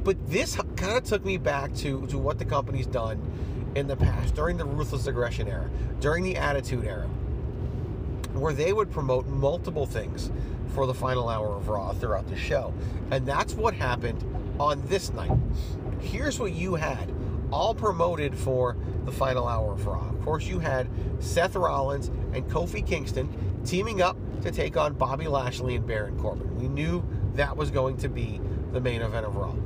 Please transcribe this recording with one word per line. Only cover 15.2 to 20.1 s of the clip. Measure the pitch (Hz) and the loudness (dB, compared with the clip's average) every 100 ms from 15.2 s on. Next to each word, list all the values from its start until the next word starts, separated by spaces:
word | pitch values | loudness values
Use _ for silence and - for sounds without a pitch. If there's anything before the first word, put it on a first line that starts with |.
| - - - - - - - - | 2 4 4 0 -2 -4 -4 -4
Here's | - 226 285 - | -4 0 0 0
what | 208 | -2
you | 160 185 | 0 0
had | 165 151 127 - - - - - | 0 0 -2 -4 -2 -2 -2 0
all | 143 196 | 2 2
promoted | - 220 170 170 165 143 131 | 2 0 4 2 4 0 0
for | 135 127 123 - - - | 0 2 2 0 -2 -2
the | 127 | -2
final | - 135 127 120 | 0 2 2 2
hour | 113 110 | 2 0
of | 117 - | 0 0
Raw. | - | -2
Of | - | -2